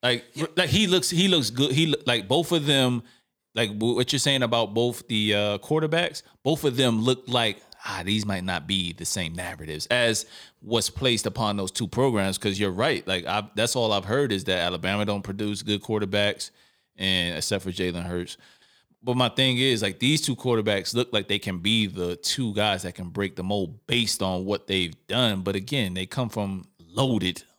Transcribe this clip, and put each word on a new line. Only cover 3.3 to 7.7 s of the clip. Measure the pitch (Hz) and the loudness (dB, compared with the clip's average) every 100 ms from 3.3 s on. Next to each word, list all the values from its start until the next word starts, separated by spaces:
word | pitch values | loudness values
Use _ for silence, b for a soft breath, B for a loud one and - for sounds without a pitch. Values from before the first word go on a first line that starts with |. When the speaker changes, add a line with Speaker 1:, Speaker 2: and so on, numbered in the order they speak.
| _ _ | _ _
Speaker 1:
like, | 107 113 | -2 -2
w-, | 104 113 117 | 0 0 2
what | 123 | 2
you're | 143 | 2
saying | 143 135 | 2 2
about | 120 117 107 | 2 2 2
both | 107 120 117 - | 2 0 0 -2
the, | 107 107 | 0 2
uh, | 104 104 104 | 2 2 -2
quarterbacks, | - 156 156 165 175 - b b | 0 0 2 0 -2 -6 b b
both | 139 160 | -2 2
of | 147 123 | 0 4
them | 127 113 | 4 4
look | 117 127 - | 2 0 0
like, | 120 113 101 - | 0 0 -2 -14